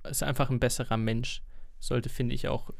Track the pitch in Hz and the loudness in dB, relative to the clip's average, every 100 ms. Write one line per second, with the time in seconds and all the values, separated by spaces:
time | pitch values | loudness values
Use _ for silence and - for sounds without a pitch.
0 | - - - 139 135 123 123 - 120 113 | -6 -2 0 2 2 4 2 2 0 2
1 | 113 117 123 - - - - - - 123 | 2 0 0 -4 -6 -10 -10 -6 0 0
2 | 123 - 143 - - 120 - | 0 0 0 2 0 0 -2